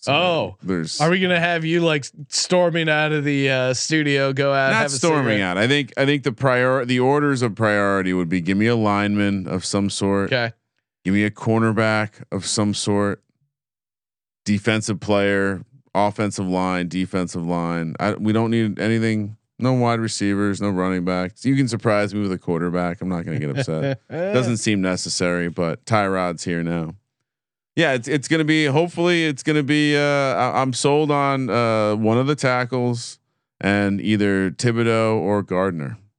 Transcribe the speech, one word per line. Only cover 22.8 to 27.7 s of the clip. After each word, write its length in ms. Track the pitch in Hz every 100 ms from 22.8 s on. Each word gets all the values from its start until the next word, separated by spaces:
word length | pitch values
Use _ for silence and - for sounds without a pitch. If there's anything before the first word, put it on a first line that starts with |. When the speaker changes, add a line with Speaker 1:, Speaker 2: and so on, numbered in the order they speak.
| 90 85
Speaker 1:
I'm 80 | 92
not 160 | 87
gonna 140 | 82 78
get 120 | 73 139
upset. 440 | 131 80 139 131
Speaker 2:
<laughs> 60 | -
Speaker 1:
Doesn't 460 | 151 190 127 120 110
seem 240 | 113 104
necessary, 680 | 92 92 82 - 90 87 85
but 360 | 82 82 67 -
Tyrod's 560 | 110 98 95 90 82
here 220 | 92 85
now. 300 | 82 85 80 98 _ _ _ _ _ _ _